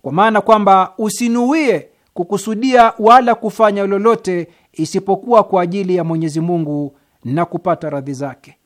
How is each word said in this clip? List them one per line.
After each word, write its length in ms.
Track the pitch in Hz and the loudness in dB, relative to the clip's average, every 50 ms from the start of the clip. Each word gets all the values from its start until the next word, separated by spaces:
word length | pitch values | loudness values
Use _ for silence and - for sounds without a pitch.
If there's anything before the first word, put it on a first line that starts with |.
kwa 100 | - 131 | -10 -4
maana 300 | 139 175 208 220 214 208 | -2 0 2 2 2 0
kwamba 520 | 196 - 220 214 208 196 190 190 185 180 - | 4 4 2 4 6 4 4 4 2 0 -4
usinuie 880 | - 220 214 202 - 240 233 233 240 240 254 302 320 302 254 196 175 - _ _ _ _ _ _ | -6 -6 -4 -4 -4 -2 -2 0 0 0 0 0 0 2 0 0 -2 -4 _ _ _ _ _ _
kukusudia 800 | - 175 - 202 190 - 220 220 208 247 262 254 240 233 226 - - | -8 -6 -4 -4 -6 -4 -6 -6 -2 -2 2 4 6 4 4 2 2
wala 360 | 208 220 240 262 254 240 226 | 4 6 6 6 6 2 -2
kufanya 520 | 220 - 214 - - 226 208 202 202 202 | -2 -4 -8 0 2 2 2 2 0 -2
lolote 600 | 196 196 196 202 233 226 - - 190 180 175 165 160 _ _ _ _ _ | -2 -2 0 2 0 0 0 -2 -6 -4 -4 -6 -10 _ _ _ _ _
isipokuwa 720 | - 160 151 - 190 190 190 196 190 - 240 240 220 196 | -8 -6 -4 -4 -6 -2 -2 -4 -4 -2 2 2 2 2
kwa 180 | - 196 185 180 | 2 0 -2 -2
ajili 320 | 175 180 202 196 185 180 | -2 -4 -4 -2 -2 -2
ya 80 | 180 165 | -2 -2
Mwenyezi 360 | 165 165 160 165 160 143 165 | -2 -4 -4 -4 -4 -4 -4
Mungu 560 | 160 170 175 170 160 147 147 147 147 139 135 _ _ _ _ _ _ | -4 -2 -2 -4 -4 -4 -6 -6 -8 -8 _ _ _ _ _ _ _
na 200 | 120 131 160 170 | -4 -2 -2 -2
kupata 440 | - - 165 _ 190 - - 170 151 | -4 -6 -6 _ -4 -4 -4 -4 -8
radhi 240 | 143 139 131 143 139 | -8 -8 -8 -10 -10
zake. 420 | 127 143 135 123 _ _ 143 _ _ _ | -8 -10 -10 -12 _ _ -20 _ _ _